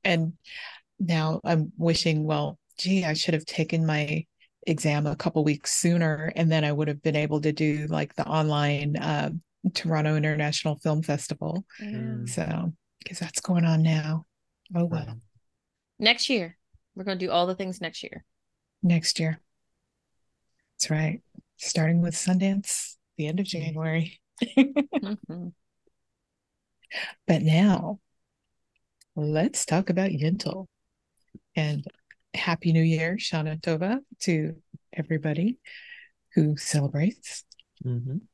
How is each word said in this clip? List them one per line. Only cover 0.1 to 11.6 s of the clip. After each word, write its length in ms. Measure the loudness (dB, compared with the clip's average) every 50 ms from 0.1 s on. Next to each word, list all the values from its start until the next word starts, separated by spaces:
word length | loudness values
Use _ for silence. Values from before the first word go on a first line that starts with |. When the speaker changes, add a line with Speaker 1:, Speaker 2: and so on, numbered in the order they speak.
| 4 4 2 0 -4 _ _ -18 -16 -14 -14 -14 -16 -20 _ _ _ -4
Speaker 1:
now 400 | 0 0 2 2 2 0 -2 -2 0
I'm 280 | 2 2 2 2 -2 -4
wishing, 480 | 0 2 2 2 4 2 2 2 2 2
well, 320 | 0 0 0 0 -4 -6 _ _ _ -12 -6
gee, 260 | -2 2 2 2 2
I 80 | 0 0
should 200 | 0 0 0 0
have 100 | 0 -2
taken 400 | -4 -2 -2 -2 0 0 0 2
my 400 | 2 2 0 0 -2 -4 -4 -6 _ _ _ -20 _ _ _ -2
exam 400 | -2 -2 0 2 0 2 2 0
a 100 | -2 -4
couple 260 | -2 -4 0 2 4 4
weeks 300 | 4 2 2 -2 -2 -2
sooner, 580 | 2 2 4 4 4 2 2 0 0 -4 -4 0
and 160 | 2 4 4
then 140 | 4 4 4
I 80 | 2
would 160 | 2 0 0 0
have 140 | -2 0
been 140 | 0 0 2
able 240 | 2 2 2 0 2
to 100 | 2 0
do, 340 | 2 2 2 2 2 0 -2 -2
like, 240 | -2 -2 -2 -4 -4
the 100 | -6 -4
online, 680 | 0 2 2 2 2 2 2 2 2 2 0 0 -2 -2
uh, 340 | -2 -2 -2 0 0 -2 -2 -4 -8 _ _ _ _ -4 -4 -4
Toronto 420 | -2 -2 0 0 2 2 2 2
International 600 | 2 2 0 0 0 0 -2 -2 -2 -2 -2 -4
Film 260 | 0 0 0 0 0
Festival. 640 | 0 0 -2 -2 -2 -6 -8 -6 -4 -4 -4 -6